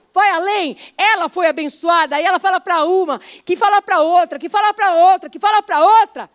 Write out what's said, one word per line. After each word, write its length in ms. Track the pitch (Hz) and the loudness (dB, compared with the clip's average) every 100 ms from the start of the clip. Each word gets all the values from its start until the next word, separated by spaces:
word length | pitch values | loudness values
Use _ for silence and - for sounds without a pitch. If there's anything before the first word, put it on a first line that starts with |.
| _ | _
Vai 180 | 370 403 | 0 0
além. 460 | 330 381 415 311 - - - | 0 -2 -2 -4 -8 -12 -4
Ela 320 | 403 415 330 | -2 -2 -4
foi 180 | 359 330 | -2 -2
abençoada, 720 | 294 302 - 330 339 302 285 | -2 -8 -6 -2 0 0 -2
e 40 | |
ela 140 | 339 370 | -2 -2
fala 220 | 381 370 | -2 -4
pra 240 | 370 339 | -2 -2
uma, 340 | 311 370 339 240 - - | 0 0 -2 -6 -12 -14
que 120 | - 359 | -8 -2
fala 240 | 415 415 | 0 0
pra 200 | 403 359 | 0 0
outra, 380 | 320 349 339 277 | 2 2 0 -4
que 100 | 330 | -6
fala 240 | 427 415 | -2 -2
pra 200 | 427 403 | 0 0
outra, 360 | 330 370 370 294 | 4 4 2 -2
que 80 | - | -6
fala 240 | 415 427 | -2 0
pra 220 | 415 302 | 0 2
outra. 460 | 349 440 403 262 190 | 4 4 2 -4 -18